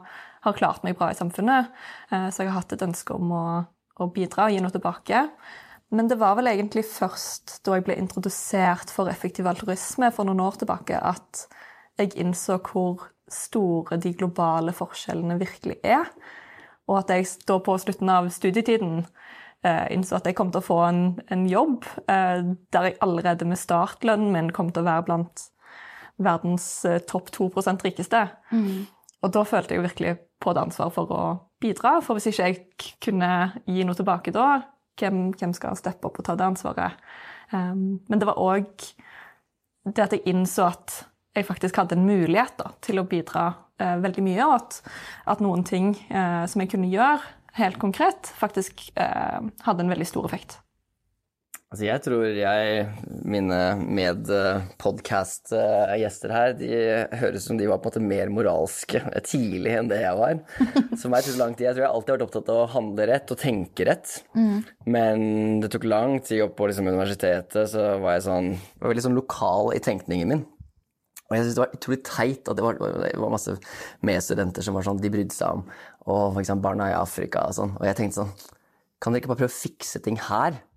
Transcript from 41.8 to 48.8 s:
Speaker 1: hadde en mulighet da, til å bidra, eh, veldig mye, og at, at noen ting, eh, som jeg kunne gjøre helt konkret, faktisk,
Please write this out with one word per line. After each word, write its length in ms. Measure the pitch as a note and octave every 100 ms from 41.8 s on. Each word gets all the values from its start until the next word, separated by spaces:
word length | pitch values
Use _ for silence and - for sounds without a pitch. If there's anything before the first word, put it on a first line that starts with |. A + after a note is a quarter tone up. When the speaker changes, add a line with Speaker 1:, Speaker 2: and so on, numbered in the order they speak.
Speaker 1:
hadde 160 | F3 F3
en 80 | F#3+
mulighet 480 | G3 D#3+ F#3+ B3 -
da, 100 | - -
til 160 | - F#3+
å 80 | F#3
bidra, 400 | F3 E3 E3 E3+ F3 - -
eh, 140 | F#3 F3
veldig 200 | F#3+ F#3+
mye, 200 | F#3+ F#3 D4+
og 80 | A#3+
at, 160 | - - - - - - -
at 80 | G#3
noen 220 | G3+ F3 F3+
ting, 280 | F#3 G3 G3 -
eh, 360 | F#3+ F3+ E3+ E3+
som 120 | G3+
jeg 80 | F#3 G3
kunne 160 | F3+
gjøre 260 | F#3+ C4 D4 - - - -
helt 200 | F#3+ F#3+
konkret, 480 | G3+ F#3+ F4 - - -
faktisk, 480 | G#3 G3 F#3+ -